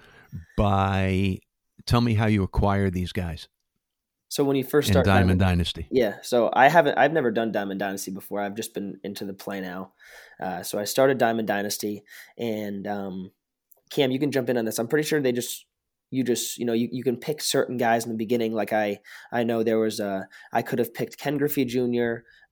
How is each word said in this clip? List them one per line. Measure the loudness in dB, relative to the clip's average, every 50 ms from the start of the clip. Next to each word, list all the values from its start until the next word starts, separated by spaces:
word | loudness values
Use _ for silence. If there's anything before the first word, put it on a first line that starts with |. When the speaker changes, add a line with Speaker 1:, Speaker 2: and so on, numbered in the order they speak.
| -20 -20 -20 -20 -20 -16 -16 -16 -16 _ -2
Speaker 1:
by, | 0 2 2 4 2 2 2 2 2 2 2 2 2 2 0 0 -2 _ _ _ _ _ _ _ _ -2
tell | 2 2 2
me | 4 4 2
how | 2 2
you | 4 4 2 2
acquire | 0 0 0 2 2 2 2 0 0
these | 0 -2 -4 -4
guys | -4 -6 -6 -6 -6 -10 -12 -18 _ _ _ _ _ _ _ _ _ _ _ _ _ _ _ -10
Speaker 2:
So | -2 0 0
when | 2 2
you | 0 0
first | 2 2 2 4
Speaker 1:
in | 4 4
Speaker 2:
start | 4 6
Speaker 1:
Diamond | 6 6 6 6 4 4 4
Speaker 2:
Diamond |
Speaker 1:
Dynasty. | 4 4 4 2 0 -2 -4 -8 -8 0
Speaker 2:
Yeah, | 2 2 2 2 0 -6
so | -6 0 2 2 4 4 6
I | 6 6 8
haven't, | 8 6 6 6 4
I've | 4 4 4
never | 4 2 2 2
done | 2 2 0 0
Diamond | 0 -2 -2 -2 -4 -4
Dynasty | -4 -4 -4 -6 -8 -10
before. | -10 -12 -12 -8 -6 -6
I've | -6 -6 -6
just | -8 -10 -8 -8
been | -8 -8 -8 -10 -10 -10
into | -12 -10 -10 -10
the | -12 -12
Play | -12 -10 -10 -8 -8
Now. | -8 -8 -8 -10 -12 -12 _ _ -20 -20 -20 -20 -20 -20 -12 -8
Uh, | -6 -6 -6 -6 -8
so | -6 -6 -4
I | -4
started | -2 2 4 4 4 4
Diamond | 4 2 2 2 0 0
Dynasty, | 0 -2 -2 -2 -4 -4 -4 -6 -6 -6 -8 -12 _ -20 -20 -20 -20 _
and, | -8 -6 -4 -4 -4 -6 -8 -8 -8 -6
um, | -6 -6 -6 -6 -8 -8 -10 -12 -14 _ _ _ _ _ _ _ _ _ _ _ -8
Cam, | -2 0 0 0
you | 0 0
can | -2 0
jump | -2 -2 -2 0
in | 0
on | 0 0
this. | -2 -2 -4
I'm | -4
pretty | 0 0 0 0
sure | 2 0 0
they | 2 0
just, | 0 0 -4 -6 -10 -12 -14 _ _ _ _ _ _ _ _ -6
you | -2 -2 0
just, | 0 0 0 -2 -6 -6
you | -4 -2
know, | 0 0
you, | 0 0 -2
you | -4 -2 -2
can | -2 -2
pick | -2 -4 -6 -6 -4
certain | -4 -2 0 0 0 0 -2
guys | 0 2 4 2 2 2
in | -2
the | -4
beginning. | -4 -2 0 0 0 0 0
Like, | -2 -2 -2 0 0
I, | 0 0 0 -2 -6 _ -20 -20 -20 -14 -6
I | -2 -2 0
know | 0 0 0
there | 2 2 2
was | 2 0 0 -2 -4
a, | -6 -4 -4 -6 -8 -10 -16 -20 -14 -4
I | -2 -2 -2
could | -2 0 -2
have | -2 -2
picked | -2 -8 -8 -8 -8 -8
Ken | -4 -4 -2
Griffey | 0 -2 -2 0 0 -2
Junior, | 0 0 -2 -2 0 0 0 0 -2 -4 -6 -10 _ _ _ _ -12